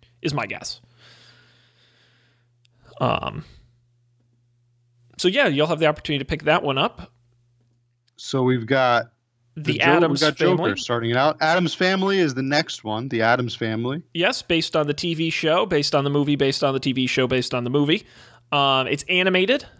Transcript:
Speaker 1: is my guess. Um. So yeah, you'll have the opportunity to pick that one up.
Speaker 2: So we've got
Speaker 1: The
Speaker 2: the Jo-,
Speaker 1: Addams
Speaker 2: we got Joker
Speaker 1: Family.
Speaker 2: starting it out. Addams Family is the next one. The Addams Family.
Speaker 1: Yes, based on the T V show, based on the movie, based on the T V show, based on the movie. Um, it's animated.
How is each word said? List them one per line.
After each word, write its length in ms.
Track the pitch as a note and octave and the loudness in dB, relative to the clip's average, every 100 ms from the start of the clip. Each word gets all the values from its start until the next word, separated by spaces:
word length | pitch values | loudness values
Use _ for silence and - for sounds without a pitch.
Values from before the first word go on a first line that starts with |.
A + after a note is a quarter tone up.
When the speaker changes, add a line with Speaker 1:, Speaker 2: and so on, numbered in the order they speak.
| _ _ | _ _
Speaker 1:
is 140 | E3 C#3+ | -6 -4
my 120 | G#2+ | -4
guess. 340 | C#3 - - _ _ - - - _ _ _ _ _ _ _ _ _ _ _ _ _ _ _ _ - | -8 -12 -14 _ _ -20 -20 -20 _ _ _ _ _ _ _ _ _ _ _ _ _ _ _ _ -4
Um. 440 | C3 - - - - - _ _ _ _ _ _ _ _ _ _ _ _ _ _ _ - | -2 -2 -4 -10 -14 -20 _ _ _ _ _ _ _ _ _ _ _ _ _ _ _ -4
So 120 | F3+ | 0
yeah, 180 | G#3+ B3+ | 2 2
you'll 220 | C#3+ D#3 | 2 2
have 100 | D#3+ | 2
the 80 | D#3 | 2
opportunity 380 | D3+ - C#3+ C#3 | 2 -2 -4 -4
to 40 | |
pick 140 | D3+ | -4
that 220 | D3 E3+ C#3+ | 0 2 2
one 120 | C3+ | 0
up. 360 | G3 - - _ _ _ _ _ _ _ _ _ _ - | -2 -4 -20 _ _ _ _ _ _ _ _ _ _ -20
Speaker 2:
So 260 | - C3+ | -6 0
we've 240 | B2+ B2+ A2 | 2 2 2
got 460 | C3+ B2+ A#2+ A2 _ _ _ _ - | 2 4 2 0 _ _ _ _ -10
Speaker 1:
The 200 | D3+ D3 | -4 0
Speaker 2:
the 40 | |
Jo-, 60 | E3+ | 4
Speaker 1:
Addams 360 | F3 E3 C#3 | 4 4 2
Speaker 2:
we 60 | D3+ | 0
got 100 | D3 | 2
Joker 200 | E3+ F3+ | 2 2
Speaker 1:
Family. 200 | - G2 | 0 -4
Speaker 2:
starting 340 | - A#2+ A#2 | -2 -2 0
it 60 | A#2+ | 2
out. 200 | C#3+ D3+ | 2 2
Addams 340 | D#3 E3+ F3 - | 0 2 0 0
Family 440 | F#3 F#3+ F#3+ G3 | 0 2 0 2
is 160 | E3 B2+ | 0 0
the 80 | |
next 400 | C3+ C#3+ C#3 - | 0 0 -2 -6
one. 260 | G#2+ G#2+ C3 | -6 -6 -4
The 140 | A#2 | 0
Addams 320 | A2+ B2 B2 - | 2 2 0 -4
Family. 480 | A2+ A2 A#2 C#3+ - | -4 -4 -4 -6 -8
Speaker 1:
Yes, 300 | D#3+ F3+ - | -2 -2 -2
based 320 | - E3+ D#3+ E3 | -2 -2 0 -2
on 140 | D3 | -2
the 60 | D3 | -2
T 200 | F3 D#3+ | -4 -2
V 160 | E3 | -2
show, 360 | D#3+ D#3+ E3 G#3 | -2 0 0 2
based 280 | E3 D3 D3 | 0 0 0
on 80 | |
the 80 | C#3 | 2
movie, 260 | C#3+ C#3+ C#3+ | 0 2 2
based 280 | C#3 C3+ C#3+ | 0 0 0
on 100 | C3+ | 0
the 60 | |
T 120 | C3+ | -2
V 140 | B2 B2+ | -2 -2
show, 220 | - B2+ | 0 0
based 260 | C3 B2+ B2+ | 0 -2 -4
on 80 | |
the 80 | A#2+ | -2
movie. 340 | C#3 C#3+ F#3 - - - - _ | 0 2 0 -4 -20 -20 -20 _
Um, 380 | C#3+ C#3 C3+ B2+ | 0 2 2 0
it's 160 | D3 - | -2 -2
animated. 560 | F3+ F#3 F#3 F#3+ C#4 - - | 0 2 2 2 0 -4 -20